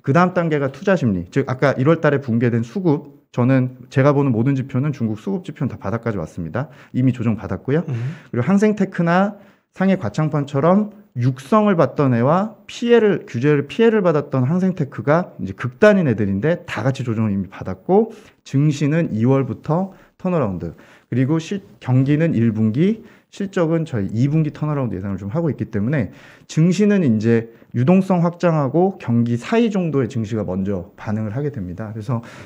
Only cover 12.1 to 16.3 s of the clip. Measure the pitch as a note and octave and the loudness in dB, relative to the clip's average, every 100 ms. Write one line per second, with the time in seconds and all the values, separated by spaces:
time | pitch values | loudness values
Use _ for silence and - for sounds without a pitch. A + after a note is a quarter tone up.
12.1 | A#2 B2+ F3 A3 - - - A#3+ A#3 G#3+ | 2 2 2 -2 -8 -20 -6 2 4 4
13.1 | D#3 - A#2+ C#3+ D3 C3+ - A3+ G#3+ F3+ | 0 -4 -2 2 2 0 2 4 4 2
14.1 | D3+ C#3+ C3+ B2+ F3+ F#3 F#3 C#3 - A#2 | 0 0 0 0 0 0 -2 -6 -4 0
15.1 | D#3+ F3+ - F#2+ - B2 - G#3+ G3+ D#3 | 2 0 -8 -10 -8 -10 4 6 6 2
16.1 | G#2 G2+ | 0 0